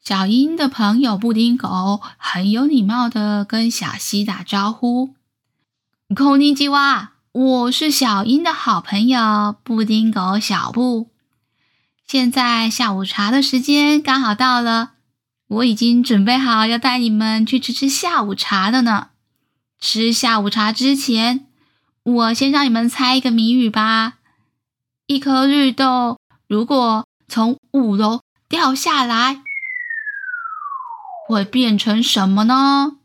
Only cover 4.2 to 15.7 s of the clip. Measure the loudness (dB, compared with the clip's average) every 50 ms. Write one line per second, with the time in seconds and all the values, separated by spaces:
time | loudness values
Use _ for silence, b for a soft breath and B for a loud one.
4.2 | -2 -2 -6 -8 -8 -4 -4 -2 -2 -2 -4 -2 -2 -2 0 0 -2 -4 -8 _
5.2 | _ _ _ _ _ _ _ _ _ _ _ _ _ _ _ _ _ _ -2 2
6.2 | 2 4 4 4 4 4 2 2 0 0 2 2 2 2 0 -2 -4 -12 _ _
7.2 | _ _ _ 0 2 2 2 2 0 0 -2 0 0 0 0 2 2 2 0 0
8.2 | 0 2 0 2 2 -2 -4 -2 -2 -2 -2 -2 -2 -2 -2 0 2 2 2 2
9.2 | 2 2 2 0 0 -2 -4 _ _ -4 -2 -2 0 0 2 2 2 2 0 0
10.2 | -2 -2 -2 -2 -2 -2 -4 -4 -4 -4 -2 -2 0 0 -2 -4 -6 _ _ _
11.2 | _ _ _ _ _ _ _ _ _ _ _ _ _ _ _ _ _ -4 -2 0
12.2 | 0 2 2 2 0 2 0 0 0 -2 -2 -2 -2 -2 -2 -2 -4 -4 -4 -2
13.2 | 0 2 2 2 2 2 0 0 2 2 2 4 4 4 2 2 2 0 0 0
14.2 | 0 -2 0 0 0 0 2 0 0 0 0 -2 -2 -4 _ _ _ _ _ _
15.2 | _ _ _ _ _ _ -2 0 2 0